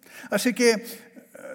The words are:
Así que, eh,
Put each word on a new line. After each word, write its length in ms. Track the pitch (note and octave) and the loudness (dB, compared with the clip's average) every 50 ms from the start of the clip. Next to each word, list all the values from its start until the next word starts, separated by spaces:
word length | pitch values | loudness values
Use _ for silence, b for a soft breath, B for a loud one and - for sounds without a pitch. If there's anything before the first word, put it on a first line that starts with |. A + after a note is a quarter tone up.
| B B B B B B | B B B B B B
Así 240 | - G3+ - B3+ A3+ | -2 0 2 2 2
que, 200 | - B3 A#3 A3+ | 4 4 4 4
eh, 100 | G3+ B B B B B B - - - - - - - - - | 4 B B B B B B -20 -20 -20 -20 -20 -18 -16 -14 -12